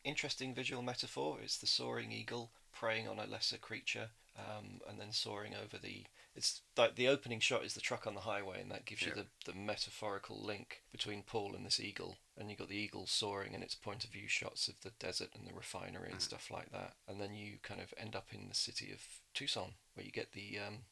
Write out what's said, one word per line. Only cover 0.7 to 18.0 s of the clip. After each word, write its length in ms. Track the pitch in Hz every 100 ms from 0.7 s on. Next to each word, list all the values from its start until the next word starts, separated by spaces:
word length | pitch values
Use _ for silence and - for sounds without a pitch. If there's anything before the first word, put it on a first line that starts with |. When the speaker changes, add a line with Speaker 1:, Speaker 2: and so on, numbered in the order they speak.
| 131
Speaker 1:
metaphor. 560 | 123 - - - 147 135
It's 160 | 110 -
the 100 | -
soaring 440 | - 123 120 113
eagle 400 | 110 113 117 117 - -
preying 340 | - 113 110 113
on 120 | 107
a 60 | 107
lesser 320 | 107 - -
creature, 520 | - 107 - 110 110 - - 104
um, 440 | 104 107 101 98 -
and 120 | 101
then 120 | 104
soaring 420 | 113 110 104 104 98
over 220 | 107 -
the, 260 | 101 98 101 - - -
it's 260 | - - - -
like 180 | 117 -
the 120 | 127
opening 320 | 143 123 113
shot 240 | - 120 -
is 80 |
the 80 | -
truck 240 | - 120 113
on 100 | 101
the 60 |
highway, 400 | 104 101 98 95
and 80 | 98
that 140 | 101 -
gives 160 | 104
you 120 | 87 -
Speaker 2:
Yeah. 80 | 101 - -
Speaker 1:
the, 60 |
the 60 | 87
metaphorical 840 | 104 101 - - 107 98 - 107
link 420 | 104 101 - - -
between 320 | - - 104
Paul 320 | 98 113 101 98
and 100 | 95
this 140 | -
eagle. 380 | 101 - 90 - - -
And 120 | 104
you've 100 | 101
got 100 | 95
the 60 | 101
eagle 280 | 104 101 92
soaring 460 | - 104 101 98
and 100 | 98
its 120 | 95 -
point 280 | - 101
of 80 | -
view 160 | 101 101
shots 400 | - - - -
of 120 | -
the 100 | -
desert 380 | - - - - -
and 120 | 95
the 60 |
refinery 560 | 92 - 104 95 95 90
and 80 | 92
Speaker 2:
Mm. 40 |
Speaker 1:
stuff 280 | - - -
like 200 | 87 82
that. 240 | 95 92 - -
And 120 | 98
then 140 | 101
you 260 | 104 104 101
kind 180 | - 98
of 120 | 87
end 180 | -